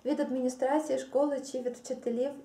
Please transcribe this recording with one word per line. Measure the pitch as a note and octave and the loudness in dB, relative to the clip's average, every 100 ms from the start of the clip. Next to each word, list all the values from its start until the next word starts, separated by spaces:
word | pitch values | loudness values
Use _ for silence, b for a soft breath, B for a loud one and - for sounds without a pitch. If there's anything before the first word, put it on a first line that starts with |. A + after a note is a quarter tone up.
від | B3 D4 | -2 0
адміністрації | C#4+ C4 B3+ - C4 D4+ D4+ C4 | 0 0 0 2 2 2 2 -2
школи | - C4+ D4 C4+ | 0 2 2 0
чи | - C4 | -4 -4
від | B3 A#3+ | -4 -6
вчителів | - A#3+ - A#3 C4+ C#4 | -6 -4 -2 0 0 -4